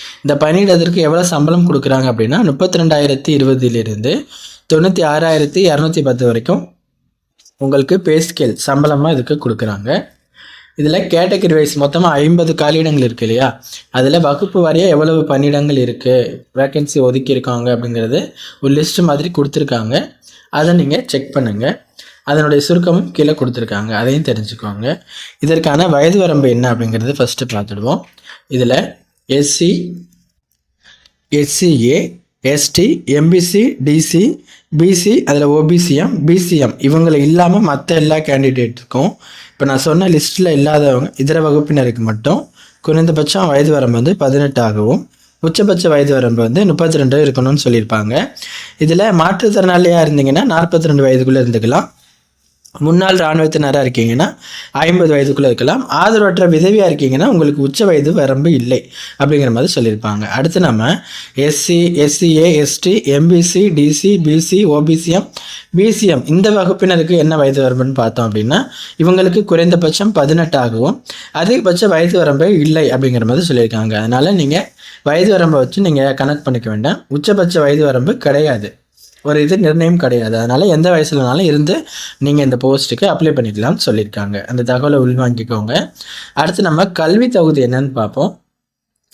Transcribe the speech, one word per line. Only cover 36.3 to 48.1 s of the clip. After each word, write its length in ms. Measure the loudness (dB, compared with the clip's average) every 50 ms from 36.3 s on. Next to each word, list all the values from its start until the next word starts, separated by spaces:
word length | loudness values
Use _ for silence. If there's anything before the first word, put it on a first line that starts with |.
| 2
சி 200 | 2 2 0 0
எம் 180 | 0 0 0 -2 -2
இவங்களை 400 | 0 0 2 2 2 2 2 2 2
இல்லாம 320 | 2 2 4 4 4 2 2
மத்த 360 | 2 0 0 -2 -2 -2 0
எல்லா 200 | 0 0 0 0
கேண்டிடேட்டுக்கும், 960 | 0 -2 -2 0 0 2 0 0 0 -2 -4 -4 -10 -10 -6 -2 -2 -2 -2 -4 -8 -16 -20 -20 -20 -20 -16
இப்ப 140 | _ -4 -2
நான் 180 | -2 -2 0 0
சொன்ன 220 | 0 2 2 2
லிஸ்ட்ல 400 | 2 2 0 0 -2 -2 -2 0
இல்லாதவங்க, 640 | 0 2 0 2 2 2 2 2 2 2 0 -2 -4 -6
இதர 260 | -4 -2 -2 0 0
வகுப்பினருக்கு 600 | 0 2 2 0 0 0 0 0 0 0 -2 -2
மட்டும் 380 | -4 -4 -4 -2 -2 -2 -2 -2 -4 -8 _ -20 -20 -20 _ _
குறைந்தபட்சம் 680 | -2 0 2 2 2 2 2 0 0 -2 0 0 0
வயது 240 | 2 2 2 2 2
வரம்பு 280 | 2 2 2 0 0 2
வந்து 140 | 0 0 0
பதினெட்டு 460 | 0 0 0 0 0 0 0 0 0
ஆகவும், 420 | -2 0 0 0 0 0 0 -2 -4 -8 _ _ _ _ _ _ -4
உச்சபட்ச 460 | -2 0 0 0 0 0 0 2 2
வயது 240 | 2 2 2 2 2
வரம்பு 280 | 2 0 0 0 0
வந்து 240 | 0 0 2 2 2
முப்பத்தி 320 | 2 2 0 0 0 0
ரெண்டு 280 | 0 0 2 2 2 2
இருக்கணும்னு 400 | 2 0 0 0 0 0 0 0
சொல்லியிருப்பாங்க. 480 | 2 0 0 0 -2 -2 -4 -2 -2